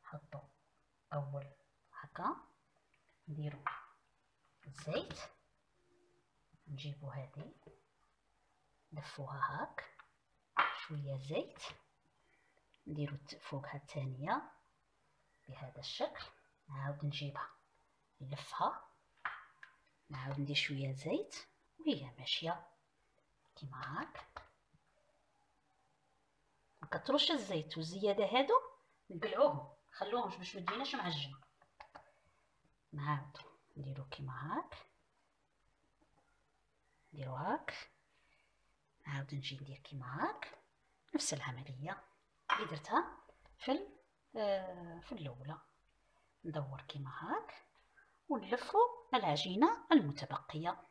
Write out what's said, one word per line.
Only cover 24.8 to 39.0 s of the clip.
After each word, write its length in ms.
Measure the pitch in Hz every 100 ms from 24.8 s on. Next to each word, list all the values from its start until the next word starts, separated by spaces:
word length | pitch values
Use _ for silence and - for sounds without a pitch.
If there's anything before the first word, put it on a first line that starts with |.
| _ _ _ _ _ _ _ _ _ _ _ _ _ _ _ _ _ _ _ _
مكتروش 500 | - 165 - 285 311
الزيت 460 | 311 196 175 151 160
والزياده 480 | 160 190 202 196 196
هادو 300 | 240 277 494 - - _ _ _
نقلعوهم، 640 | 175 220 214 285 143 - - _
خلوهمش 440 | - 196 240 240 180
باش 200 | 180 196
ما 60 |
تجيناش 340 | 175 208 277 262
معجنه. 440 | 180 151 139 135 - _ - _ - - - _ _ _ _ _ _ _ _
نعاودو 460 | 151 143 143 - - - - _ 147
نديرو 280 | 139 139 135
كيما 520 | - 135 123 147 220
هاك، 200 | 370 - - _ _ _ _ _ _ _ _ _ _ _ _ _ _ _ _ _ _ _ _ _ _
نديرو 220 | 147 131 131
هاك، 560 | 165 269 - - - _ _ _ _ _ _ _ _ _ _ _